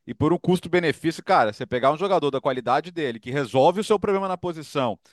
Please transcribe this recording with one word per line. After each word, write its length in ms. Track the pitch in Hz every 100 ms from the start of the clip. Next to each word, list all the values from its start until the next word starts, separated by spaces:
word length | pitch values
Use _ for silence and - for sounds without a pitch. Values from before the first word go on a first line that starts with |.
| -
e 80 |
por 180 | - 151
um 60 | 170
custo-benefício, 840 | - 180 175 180 170 - 160 160
cara, 280 | - 185 113
você 140 | 104 123
pegar 260 | 123 131
um 40 | 151
jogador 320 | 190 185 147
da 100 | 135
qualidade 500 | 143 127 120 135 160
dele, 300 | 170 143 113
que 100 | 120
resolve 500 | 139 127 131 143 185
o 40 |
seu 140 | 214 208
problema 300 | 208 196 190
na 80 | 180
posição 600 | 180 160 147 147 123 98 _